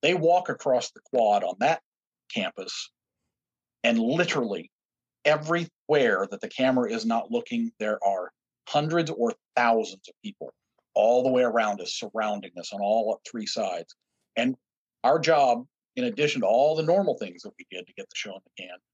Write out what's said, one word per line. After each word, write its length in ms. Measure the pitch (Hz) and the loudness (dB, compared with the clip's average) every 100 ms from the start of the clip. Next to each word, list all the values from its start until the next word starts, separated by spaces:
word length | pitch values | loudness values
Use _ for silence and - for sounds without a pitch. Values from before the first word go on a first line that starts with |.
They 120 | 151 | 2
walk 340 | 180 160 175 170 | 2 4 4 2
across 420 | 123 147 123 - | -6 0 0 -2
the 80 | - | -12
quad 420 | _ 123 110 104 | _ 2 4 2
on 140 | 90 92 | 0 -2
that 220 | 131 160 _ _ _ _ _ | 0 0 _ _ _ _ _
campus 580 | - 95 - 98 - - _ _ _ _ _ _ _ _ _ 117 | -6 -6 -8 -12 -12 -14 _ _ _ _ _ _ _ _ _ 0
and 120 | 113 | 2
literally 720 | 113 156 175 151 117 95 - _ _ _ _ _ | 0 0 0 0 -2 -6 -10 _ _ _ _ _
everywhere 1000 | 147 151 156 170 170 _ - 147 123 95 98 | 0 0 2 -2 -2 _ 0 2 4 2 -2
that 100 | 101 | -6
the 60 | 107 | -10
camera 440 | - 131 131 117 | 0 2 2 0
is 140 | 113 110 | -2 0
not 240 | 113 107 | -2 -2
looking, 400 | 117 117 120 117 _ | -4 -4 -4 -4 _
there 200 | 107 104 | -4 0
are 260 | 98 95 90 _ _ _ - | 0 -2 -6 _ _ _ -2
hundreds 420 | 147 151 170 156 | -2 0 0 -2
or 220 | 160 117 - _ | 0 -2 -2 _
thousands 520 | - 120 113 104 98 - | 0 4 2 0 -8 -20
of 60 | _ | _
people 300 | 107 - 69 _ _ _ _ | -16 -14 -18 _ _ _ _
all 280 | 104 107 123 | 2 4 4
the 80 | 127 | 4
way 120 | 127 | 2
around 380 | 123 113 107 101 | 2 2 0 -2
us, 140 | 87 | -8
surrounding 580 | - 107 110 107 104 98 87 | -10 -8 -4 -4 -4 -8 -14
us 140 | 85 | -12
on 80 | 101 | -4
all 400 | 101 110 110 110 - | 0 0 0 -4 -8
three 160 | 117 104 | -10 -8
sides. 480 | - 98 87 85 - _ _ _ - | -6 -4 -6 -10 -20 _ _ _ -2
And 200 | 123 131 _ _ _ _ | -2 -4 _ _ _ _
our 140 | 120 156 | 0 2
job, 460 | 156 156 135 120 127 _ _ | 4 4 4 2 -2 _ _
in 100 | - | -6
addition 360 | 123 110 147 139 | -4 -2 -2 0
to 40 | 98 | 2
all 280 | 113 143 | 4 4
the 80 | 160 | 2
normal 340 | 156 185 185 - | 2 2 2 -2
things 260 | 98 87 | -6 -12
that 100 | - _ | -20 _
we 60 | 92 | -16
did 160 | 92 90 | -14 -14
to 60 | |
get 160 | - 98 | -18 -14
the 60 | - | -12
show 160 | 104 | -12
in 80 | 95 | -14
the 180 | _ - | _ -20
can 160 | 90 90 _ | -20 -20 _